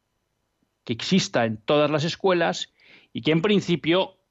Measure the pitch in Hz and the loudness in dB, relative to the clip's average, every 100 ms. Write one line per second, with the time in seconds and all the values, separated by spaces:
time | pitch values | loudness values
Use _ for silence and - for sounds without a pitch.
0 | _ _ _ _ _ _ _ _ - 113 | _ _ _ _ _ _ _ _ -10 -8
1 | - 185 - 127 113 110 - 147 147 151 | 0 0 0 0 -2 -2 0 2 2 0
2 | 160 - 190 175 170 - - _ _ - | -2 -2 0 2 0 -2 -8 _ _ -20
3 | _ 123 151 160 208 202 - 170 151 175 | _ -6 0 2 4 2 2 -2 0 0
4 | 185 - _ | 0 -8 _